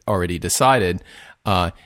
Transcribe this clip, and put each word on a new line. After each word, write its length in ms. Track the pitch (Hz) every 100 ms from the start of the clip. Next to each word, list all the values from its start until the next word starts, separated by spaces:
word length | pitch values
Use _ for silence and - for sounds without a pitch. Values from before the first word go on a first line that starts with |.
| -
already 320 | 98 87 87
decided. 640 | 87 - 131 127 90 90 - - - - 110
Uh, 240 | 92 85 -